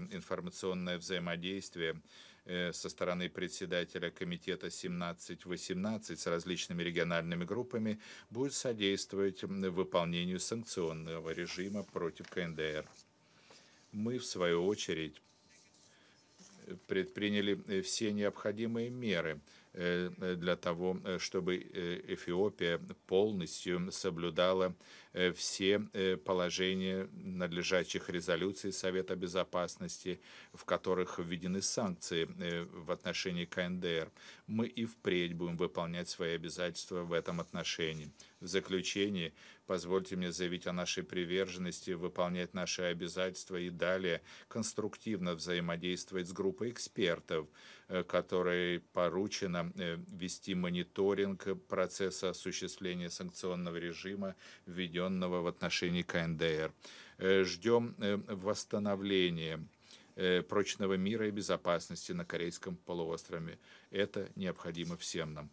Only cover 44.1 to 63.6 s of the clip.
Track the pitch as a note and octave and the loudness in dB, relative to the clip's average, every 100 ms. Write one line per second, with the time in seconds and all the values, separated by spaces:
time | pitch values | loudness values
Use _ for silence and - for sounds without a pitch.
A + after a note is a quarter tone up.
44.1 | E2 - - - A#2 A2 - G#2+ - - | 0 -2 -20 -8 -4 -4 -2 -4 -4 -4
45.1 | G#2 F2+ E2+ D#2+ F2 F2 E2+ F2 F2+ - | -2 0 -2 0 0 0 0 0 -2 -2
46.1 | F#2+ F2 F#2 G2 F#2+ A#2 A#2 - - F#2 | -4 -2 0 0 2 -2 -4 -6 2 2
47.1 | E2+ - E2 D2+ - - - - F#2 F2 | 2 0 -2 -2 -10 -20 -18 -4 -2 2
48.1 | F2+ F2 F#2+ F2+ F2 F2 F2 - - F2 | 2 2 2 4 4 2 0 -2 0 2
49.1 | E2+ G2+ - G2 F2 E2+ F#2 F2 E2+ F2+ | 2 0 -2 -2 0 -2 -2 -4 -4 -8
50.1 | F#2+ F2+ - - F#2 F2+ F2 F2 - G2 | -8 -6 -6 -2 0 0 0 -2 2 4
51.1 | G2 G2 F#2+ G2 F#2 - G2 F2+ - F#2+ | 4 2 0 -4 -4 -2 0 0 0 -2
52.1 | F2+ F#2 E2+ F#2 F2+ F#2 - F#2+ F2+ F2 | 0 -2 -2 -4 -4 -6 -6 -4 -4 -4
53.1 | - F#2 - F#2+ F2+ F2 E2+ E2+ D#2+ F#2+ | -6 -8 -6 -4 -2 -2 -4 -4 -6 -6
54.1 | G2 G2 F#2 - - - F2+ F2+ E2+ F2+ | -4 -4 -6 -14 -18 -12 -4 -2 2 2
55.1 | F#2+ F2+ F2+ F2 F2 F2 - F2+ F2 E2+ | 2 2 2 0 0 0 2 2 2 2
56.1 | F2 E2 D#2+ E2 D#2 D#2 - - - - | 0 0 2 2 2 0 -4 -18 -18 -18
57.1 | - F#2+ F#2+ F#2 F2 G#2 A#2 A#2 - G2+ | 0 6 6 6 4 6 6 4 -2 0
58.1 | G2+ G2+ G2+ F#2+ G#2 - A2 G#2 G2 G2 | 0 0 -4 0 0 0 0 2 2 4
59.1 | F#2+ F2+ E2+ D#2+ D#2+ E2 _ - - - | 6 6 4 -2 -4 -6 _ -20 -20 -14
60.1 | - F#2 F2+ E2+ G2+ G2 - G2 F#2+ F#2+ | 0 4 4 4 2 2 2 2 4 2
61.1 | A2+ G#2+ G#2 G2 F2 - E2+ - E2+ - | 2 0 0 0 0 4 2 0 -8 -4
62.1 | F2 E2+ E2+ E2+ F2 - F2 - F2 E2 | -4 -2 -2 -2 -4 -6 -8 -4 -2 -2
63.1 | E2 - F2 E2 - | -2 -4 -6 -6 -10